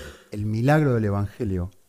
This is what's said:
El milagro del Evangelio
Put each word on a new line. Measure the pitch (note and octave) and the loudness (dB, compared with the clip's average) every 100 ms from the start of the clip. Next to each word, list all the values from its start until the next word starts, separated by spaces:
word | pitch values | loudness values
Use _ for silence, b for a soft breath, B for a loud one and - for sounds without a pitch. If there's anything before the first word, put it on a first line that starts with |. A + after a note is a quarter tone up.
| D#2+ B _ | -16 B _
El | G#2+ G#2 | -8 -4
milagro | A2 B2+ D3+ D3 A#2+ | 0 2 4 4 2
del | G#2+ | 0
Evangelio | G2+ G2+ - A2+ F#2 F2+ - | 0 -2 -4 -4 -2 -4 -8